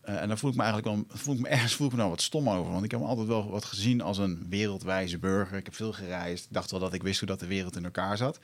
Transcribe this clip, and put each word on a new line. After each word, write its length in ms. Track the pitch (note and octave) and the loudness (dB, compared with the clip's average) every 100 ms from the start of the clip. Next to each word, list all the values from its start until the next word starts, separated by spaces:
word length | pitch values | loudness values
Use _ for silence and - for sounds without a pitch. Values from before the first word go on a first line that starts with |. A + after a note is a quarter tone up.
eh, 200 | - G2+ | -6 -2
en 60 | F#2+ | 0
daar 100 | G#2+ | 0
voel 120 | C#3 | 2
ik 60 | B2+ | 2
me 60 | |
eigenlijk 340 | A2 G#2+ G#2+ G#2 | 2 2 0 0
wel, 220 | - - | -2 -6
voel 160 | - | -2
ik 60 | C3 | -2
me, 80 | B2+ | 2
ergens 260 | C#3+ A#2 | 4 4
voel 120 | - C#3+ | 2 2
ik 60 | |
me 60 | A#2+ | 2
nou 120 | G2+ | 2
wat 100 | E2+ | 2
stom 280 | - D#3 C3+ | 0 2 2
over. 220 | F#2 E2+ | 2 2
Want 120 | F2+ | 0
ik 60 | G#2+ | 0
heb 100 | A#2 | -2
me 60 | A#2+ | 0
altijd 200 | A#2+ A2 | 0 2
wel 240 | A2+ G#2 | 2 0
wat 140 | G2+ | -2
gezien 360 | - G2 A2+ A#2+ | -4 0 2 4
als 180 | D#2+ G2 | 2 0
een 280 | G2 E2+ F2 | 0 0 -2
wereldwijze 680 | G2 G#2+ F#2+ F2+ F#2+ F#2 E2+ | 0 0 0 0 0 0 0
burger. 400 | F#2+ F#2+ F#2+ G2 | 2 2 2 -2
Ik 60 | |
heb 100 | F#2+ | -8
veel 180 | - A2 | -6 -6
gereisd. 520 | G#2+ F#2+ F2+ E2+ F2 | -6 -6 -4 -4 -6
Ik 80 | - | -4
dacht 180 | - - | -4 -2
wel 100 | - | -2
dat 140 | F#2 | -2
ik 80 | F2+ | -2
wist 160 | F#2+ G2 | 0 0
hoe 100 | G2 | -2
dat 120 | F#2+ | -4
de 60 | F2 | -2
wereld 300 | G2 F2+ F2 | -2 -2 -4
in 80 | |
elkaar 320 | F2 - F#2+ G2+ | -4 -2 -2 0
zat. 220 | - - | 0 -2